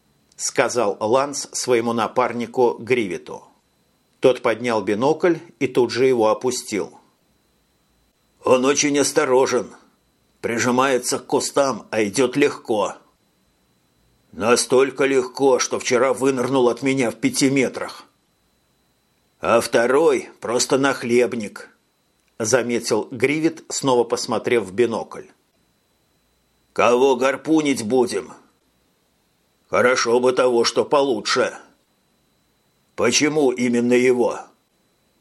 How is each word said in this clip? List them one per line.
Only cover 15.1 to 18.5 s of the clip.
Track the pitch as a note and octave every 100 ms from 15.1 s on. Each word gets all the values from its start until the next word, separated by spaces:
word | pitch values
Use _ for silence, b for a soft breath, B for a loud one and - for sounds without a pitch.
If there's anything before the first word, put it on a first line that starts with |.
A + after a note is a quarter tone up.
| C3+ B2 - C#3 B2
что | - G#2+
вчера | - A#2+ C3
вынырнул | A2+ C3+ C3+ C#3 C3+ A#2+
от | A2+
меня | C#3 C3+ A#2+
в | -
пяти | C3+ - C3+
метрах. | C#3 A2 - - - - _ _ _ _